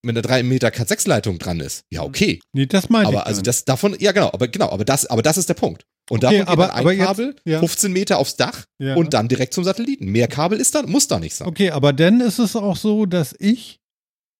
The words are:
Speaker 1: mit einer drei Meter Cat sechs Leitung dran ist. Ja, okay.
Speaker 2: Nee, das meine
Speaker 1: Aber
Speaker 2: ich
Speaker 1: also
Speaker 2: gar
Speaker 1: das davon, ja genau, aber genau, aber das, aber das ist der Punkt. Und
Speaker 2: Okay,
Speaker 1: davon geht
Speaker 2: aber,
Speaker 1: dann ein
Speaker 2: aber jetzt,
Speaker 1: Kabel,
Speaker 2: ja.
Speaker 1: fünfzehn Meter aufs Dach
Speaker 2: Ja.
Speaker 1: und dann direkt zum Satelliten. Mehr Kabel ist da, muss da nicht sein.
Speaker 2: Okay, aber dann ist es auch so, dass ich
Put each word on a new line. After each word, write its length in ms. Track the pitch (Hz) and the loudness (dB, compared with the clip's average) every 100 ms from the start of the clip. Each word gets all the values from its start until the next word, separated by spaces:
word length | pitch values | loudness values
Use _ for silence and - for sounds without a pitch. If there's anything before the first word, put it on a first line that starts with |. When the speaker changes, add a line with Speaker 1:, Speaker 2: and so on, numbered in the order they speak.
Speaker 1:
mit 120 | 120 117 | -4 -2
einer 60 | |
drei 220 | 110 127 | 0 0
Meter 260 | 123 131 117 | 2 2 0
Cat 180 | 117 117 | -2 -4
sechs 180 | 208 - | -2 0
Leitung 320 | 120 104 85 | 0 0 -4
dran 180 | 95 85 | -4 -6
ist. 260 | 67 - - | -6 -10 -12
Ja, 120 | 87 | -8
okay. 360 | 71 - 175 - _ | -6 0 0 0 _
Speaker 2:
Nee, 140 | 135 135 | -4 0
das 220 | 196 - | 0 2
meine 200 | 226 202 | 2 2
Speaker 1:
Aber 100 | - | 0
Speaker 2:
ich 40 | - | -2
Speaker 1:
also 120 | 101 | -2
Speaker 2:
gar 40 | |
Speaker 1:
das 200 | 101 117 | -2 -2
davon, 320 | - 131 202 - | -2 0 0 0
ja 140 | 202 | 0
genau, 180 | 190 131 | 2 0
aber 140 | 95 123 | 0 -4
genau, 240 | 185 151 | -2 -2
aber 140 | 98 | -2
das, 200 | 107 139 | -2 -2
aber 160 | - 113 | 0 0
das 140 | 131 175 | 2 0
ist 120 | - | -2
der 60 | |
Punkt. 300 | 170 - - _ _ _ | -2 -4 -4 _ _ _
Und 140 | 113 | 0
Speaker 2:
Okay, 120 | 123 208 | 4 4
Speaker 1:
davon 20 | |
geht 100 | 185 | 4
Speaker 2:
aber, 140 | 165 - | 2 2
Speaker 1:
dann 20 | 117 | 2
ein 40 | |
Speaker 2:
aber 120 | 147 | 0
jetzt, 100 | 190 190 | 2 0
Speaker 1:
Kabel, 300 | 196 254 277 | 0 -4 -6
Speaker 2:
ja. 140 | 170 156 | -4 0
Speaker 1:
fünfzehn 340 | 165 - 202 | 0 0 -2
Meter 240 | 185 202 190 | 0 0 0
aufs 180 | 135 - | 0 -2
Dach 280 | 127 - - - | -2 -4 -16 -8
Speaker 2:
Ja. 160 | 135 | -2
Speaker 1:
und 180 | 135 160 | 0 2
dann 160 | 127 113 | 0 0
direkt 240 | 127 131 | 0 -2
zum 100 | - | -2
Satelliten. 440 | 180 190 233 277 95 | -2 -2 -4 -6 -2
Mehr 200 | 110 120 | 2 2
Kabel 320 | 123 170 214 | 0 -2 0
ist 160 | 262 | 0
da, 60 | 302 | -2
muss 220 | 214 254 - | 0 0 0
da 120 | 104 | -2
nicht 160 | 80 | -4
sein. 120 | - 180 | -8 -6
Speaker 2:
Okay, 220 | 160 190 | 0 0
aber 220 | 147 143 | 2 2
dann 300 | 139 170 233 | 4 6 6
ist 160 | 247 - | 4 0
es 180 | 220 226 | 0 0
auch 200 | 202 170 | -2 -2
so, 280 | 214 214 | 0 0
dass 300 | 208 175 156 - | 0 0 -2 -2
ich 400 | 196 233 - - _ _ _ _ _ | 0 0 -4 -20 _ _ _ _ _